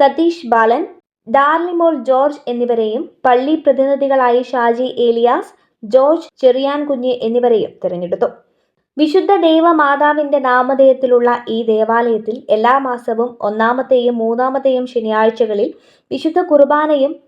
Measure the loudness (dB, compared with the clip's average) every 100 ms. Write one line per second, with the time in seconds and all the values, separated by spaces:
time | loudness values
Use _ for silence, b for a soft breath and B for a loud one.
0 | 0 2 -2 -2 0 2 2 0 -4 -12
1 | _ _ -4 0 2 0 -2 0 0 0
2 | 0 0 0 -4 -8 -4 -2 -2 -2 -4
3 | -8 _ 0 2 0 -2 0 0 0 0
4 | 0 0 2 0 -2 -2 0 0 -4 -2
5 | 0 2 2 0 -4 _ _ _ 0 2
6 | 4 2 -4 _ 2 2 0 -2 -4 -4
7 | -4 -4 -2 0 0 0 -2 -6 -8 -6
8 | -6 -4 -4 -6 _ _ _ _ _ -2
9 | 0 2 2 2 2 4 4 2 2 2
10 | 2 0 0 -2 0 0 0 2 4 4
11 | 2 2 2 -2 -4 -4 -2 0 2 0
12 | 0 -2 -4 -8 -2 0 2 0 -2 -6
13 | -4 -4 -4 -4 -6 -2 0 0 0 0
14 | 0 -2 -2 -2 -2 -2 -2 -2 -2 -4
15 | -2 0 0 0 -2 -2 -4 -6 b b
16 | b -6 -4 -2 2 2 2 2 0 0
17 | -2 -6